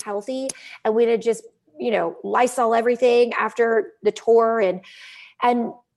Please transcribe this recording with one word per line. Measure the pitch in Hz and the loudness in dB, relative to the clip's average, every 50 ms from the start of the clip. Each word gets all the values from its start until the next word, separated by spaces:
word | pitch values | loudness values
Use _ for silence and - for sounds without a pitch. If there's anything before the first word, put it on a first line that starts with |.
| - | -10
healthy, | 214 202 208 208 - 262 262 269 262 - - - - - - - | -8 -8 -8 -8 -8 -8 -8 -8 -10 -10 -14 -18 -20 -18 -6 -4
and | 220 214 | -2 0
we'd | 226 240 226 | 2 2 2
have | 233 220 | 0 0
just, | 233 233 220 - - - - _ _ _ _ | 0 -2 -4 -4 -6 -14 -20 _ _ _ _
you | 302 240 240 | -8 -4 -2
know, | 214 180 170 165 - - - | -2 -2 -2 -4 -6 -8 -8
Lysol | 196 208 226 247 240 - 262 240 226 233 | -4 0 0 0 0 0 -2 0 0 0
everything | 233 226 240 247 233 254 247 240 240 240 233 - | 0 0 0 0 2 2 2 4 4 2 2 0
after | - 214 220 - - 233 226 226 220 - - - _ - | -2 -4 -4 -2 0 0 2 2 0 -2 -2 -8 _ -2
the | 208 208 | -2 -2
tour. | - - - 226 226 226 226 226 226 | 0 0 2 4 4 4 4 2 0
And, | 196 185 180 185 - - - - - - - - - - _ - 247 | 0 0 -2 -4 -8 -18 -20 -20 -20 -20 -20 -20 -20 -20 _ -2 0
and | 247 247 240 233 220 - - _ _ _ | 0 2 0 -2 -4 -8 -12 _ _ _